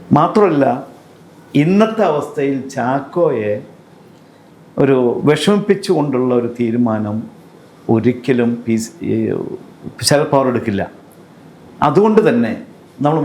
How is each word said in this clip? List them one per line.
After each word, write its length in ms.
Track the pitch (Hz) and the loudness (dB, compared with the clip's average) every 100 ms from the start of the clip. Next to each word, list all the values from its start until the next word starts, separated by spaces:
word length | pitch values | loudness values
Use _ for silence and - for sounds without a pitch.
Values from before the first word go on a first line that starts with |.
| - 143 | 0 2
മാത്രമല്ല, 460 | 175 214 196 147 131 127 - - - - - - - 143 | 2 2 2 2 0 -2 -8 -20 -20 -20 -20 -20 -4 0
ഇന്നത്തെ 440 | 160 202 220 220 185 | 2 2 2 0 -2
അവസ്ഥയിൽ 460 | 147 - 151 139 135 110 | -2 -6 -4 -4 -4 -6
ചാക്കോയെ 800 | 131 120 139 139 175 160 120 104 104 - - - - - - - - - - - - | -6 -4 -4 -4 -2 0 0 -4 -6 -8 -20 -20 -20 -20 -20 -20 -20 -20 -20 -8 0
ഒരു 160 | 139 131 120 - 143 | 2 2 0 0 0
വിഷമിപ്പിച്ചുകൊണ്ടുള്ള 1040 | 151 196 202 - 196 - 156 147 123 127 120 | 2 2 0 0 0 0 0 0 0 0 0
ഒരു 80 | 117 117 | -2 -2
തീരുമാനം 580 | 117 120 120 107 104 107 - - - - - - - | -2 0 0 -2 -4 -6 -8 -16 -20 -20 -20 -10 0
ഒരിക്കലും 580 | 113 123 120 - 123 117 117 117 | 2 2 0 0 0 0 -2 -2
പി 100 | 113 | -2
സി, 80 | 113 - - | -4 -8 -4
ഈ 20 | 110 107 87 - - - - - - - | -2 -2 -4 -6 -12 -16 -18 -18 -8 0
ശരത് 220 | 147 151 | 0 2
പവാർ 140 | 139 131 | 0 0
എടുക്കില്ല. 320 | 117 110 98 85 - - - - - - - - - 143 | -2 -2 -4 -6 -12 -20 -20 -20 -20 -20 -20 -20 -2 0
അതുകൊണ്ട് 340 | 147 220 214 156 | 4 4 4 4
തന്നെ 240 | 120 113 - - - - - | 2 0 -4 -12 -20 -18 -4
നമ്മൾ 160 | 143 160 | 0 0